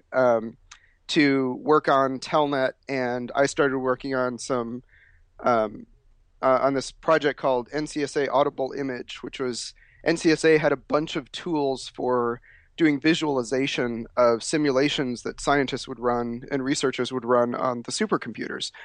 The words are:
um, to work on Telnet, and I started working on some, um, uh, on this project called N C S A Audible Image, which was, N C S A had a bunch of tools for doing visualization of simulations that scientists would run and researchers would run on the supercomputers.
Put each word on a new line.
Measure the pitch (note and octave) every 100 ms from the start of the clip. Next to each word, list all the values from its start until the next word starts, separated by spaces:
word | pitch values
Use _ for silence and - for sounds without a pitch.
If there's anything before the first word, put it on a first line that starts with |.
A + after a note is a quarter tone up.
| -
um, | C3 B2 A#2 A2+ - - - _ _ -
to | E3 C#3+ C3+ C3 C3
work | C3+ D3+ -
on | C3+ C3+ C3
Telnet, | - D#3+ D3 C#3 C3 - -
and | C3+ B2 B2 A#2+ -
I | C#3
started | - C#3+ C3+
working | C3 B2+ C#3 C3
on | B2+ A#2+
some, | - B2+ A#2 B2 - _ _ _ _ -
um, | - A#2 G#2+ B2 - _ _ _ _ -
uh, | C3 B2+
on | C3
this | C3+ -
project | - - D#3 C#3+ B2+
called | C#3+ B2+ A#2
N | C#3+ D3+
C | D3+
S | C#3+ D3+
A | C#3
Audible | C3 C#3+ D3 C3 -
Image, | C3+ B2 - -
which | - -
was, | B2+ A2+ - - _ _
N | - E3
C | E3+
S | D3+
A | D#3+ D#3
had | D3
a | C3+
bunch | - D3+ D#3+ E3
of | B2
tools | - F3+ D#3 C#3 B2+ -
for | - B2 B2 A#2+ A#2+ _ - _ -
doing | D#3+ C#3+
visualization | D#3 E3+ D#3 C3+ A2+ C3 C#3 - B2 A#2 A#2 -
of | A#2+ A#2
simulations | - D#3+ D3 C3 C#3+ - C3 A#2
that | A2 -
scientists | - C#3+ C3 B2+ -
would | A#2+
run | A#2+ A#2+ A#2+ A#2+ C3
and | C#3
researchers | C3 D3 C3+ B2+ A#2+
would | B2+ A#2+
run | B2 A#2+
on | A#2+ C3 A#2+
the | A#2
supercomputers. | - G#3+ G3+ - G#2+ - - - -